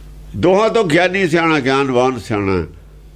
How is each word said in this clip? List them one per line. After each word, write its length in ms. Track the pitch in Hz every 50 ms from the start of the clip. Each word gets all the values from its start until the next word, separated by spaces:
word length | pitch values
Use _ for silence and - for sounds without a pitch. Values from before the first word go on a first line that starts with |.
| - - - - - - -
ਦੋਹਾਂ 340 | 101 95 175 185 196 220 220
ਤੋਂ 140 | 208 226 220
ਗਿਆਨੀ 440 | 165 143 175 180 180 185 196 190 160
ਸਿਆਣਾ, 320 | 147 170 165 165 160 151
ਗਿਆਨਵਾਨ 580 | 123 135 135 135 139 131 127 123 127 127 131 117
ਸਿਆਣਾ। 480 | - - 117 101 101 98 95 90 80 76 - - - - - - - - -